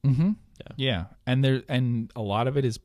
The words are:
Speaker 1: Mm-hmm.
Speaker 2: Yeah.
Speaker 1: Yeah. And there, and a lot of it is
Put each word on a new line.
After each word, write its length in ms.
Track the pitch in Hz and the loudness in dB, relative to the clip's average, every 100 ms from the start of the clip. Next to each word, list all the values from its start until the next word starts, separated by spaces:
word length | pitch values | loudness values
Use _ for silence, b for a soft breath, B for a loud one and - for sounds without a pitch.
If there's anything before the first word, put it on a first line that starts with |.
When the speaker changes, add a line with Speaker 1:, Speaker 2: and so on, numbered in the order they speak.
| 139 | 2
Speaker 1:
Mm-hmm. 260 | 131 175 214 - - | 2 2 0 -8 -20
Speaker 2:
Yeah. 80 | - - | -18 -4
Speaker 1:
Yeah. 300 | 131 101 95 - - | -2 -2 -4 -8 -2
And 180 | 127 | 2
there, 200 | 135 131 - | 4 2 0
and 440 | 127 127 120 117 - | -2 0 -2 -4 -8
a 60 | |
lot 260 | 104 101 123 | -2 0 0
of 80 | 143 | 0
it 80 | 135 | -2
is 140 | 110 | -4